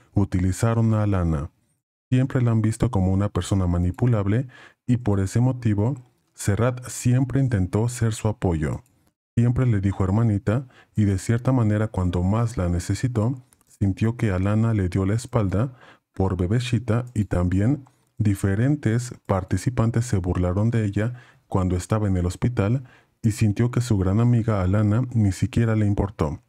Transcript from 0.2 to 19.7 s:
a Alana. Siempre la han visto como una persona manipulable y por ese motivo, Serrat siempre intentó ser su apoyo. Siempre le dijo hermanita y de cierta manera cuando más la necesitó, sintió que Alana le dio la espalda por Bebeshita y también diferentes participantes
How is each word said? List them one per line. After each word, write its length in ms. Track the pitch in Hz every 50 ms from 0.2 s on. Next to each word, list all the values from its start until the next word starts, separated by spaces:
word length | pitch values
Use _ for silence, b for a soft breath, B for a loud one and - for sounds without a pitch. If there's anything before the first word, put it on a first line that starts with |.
| 98 - - 92 92 92 90 - - 117 113 117 113 113 110
a 80 | 107 104
Alana. 480 | 104 98 92 87 82 80 73 76 - _ _ _ _ _ _ _ _ _ _ _ -
Siempre 300 | 127 127 131 - - 135
la 120 | 120 117 113
han 100 | 113 107
visto 280 | 113 110 - - 117
como 220 | - 95 92 92 95
una 160 | 95 101 101
persona 380 | - 92 87 - 104 98 92
manipulable 800 | 87 87 87 90 90 - - 120 127 120 104 98 98 107 120 139 123 B B B B B B B
y 120 | - 123 120
por 200 | 123 104 104 98
ese 200 | 95 95 - 117
motivo, 560 | 123 131 131 127 - 110 104 101 104 123 147 - - _ _ _ _ _ _
Serrat 520 | - - - 101 95 113 127 123 123 - -
siempre 520 | - - - 127 123 127 135 123 123 139
intentó 480 | 139 123 107 98 92 90 - 104 113 120
ser 260 | 123 - 117 117 110
su 140 | - - 107
apoyo. 560 | 104 - - 95 85 78 76 69 60 - - _ _ _ _ _ _ _ _ _ _
Siempre 300 | 117 117 120 120 127 131
le 140 | 123 110 98
dijo 240 | 95 101 95 - 98
hermanita 600 | 92 98 110 120 113 104 98 - - 104 135 135 B B B B B B
y 100 | - 107
de 140 | 101 98 92
cierta 320 | - - 117 120 123 131 131
manera 360 | 127 113 107 104 107 110 107
cuando 340 | - 95 92 90 87 90 90
más 340 | 92 104 113 120 113 -
la 120 | 98 90 87
necesitó, 760 | 87 90 - - 101 - - 127 123 107 104 120 139 131 - _ _ _ _
sintió 500 | _ _ - 101 95 95 - 110 113 120
que 140 | 123 120 107
Alana 420 | 92 92 95 101 107 110 113 117 113
le 160 | 104 95 90
dio 160 | - 98 95
la 100 | 95 107
espalda 600 | 117 - - - 123 104 92 85 95 123 139 - B B B B B B _ _
por 220 | - 95 95 95 90
Bebeshita 680 | 90 90 110 123 123 - 120 107 - - 107 120 123 - -
y 120 | 107 104
también 600 | - - 90 90 90 90 95 101 120 147 147 - - _ _ _ _ _ - 104 104
diferentes 840 | 98 - - 98 98 104 120 139 151 143 - 110 110 123 123 123 - - _
participantes 800 | - 101 95 92 - - 95 - -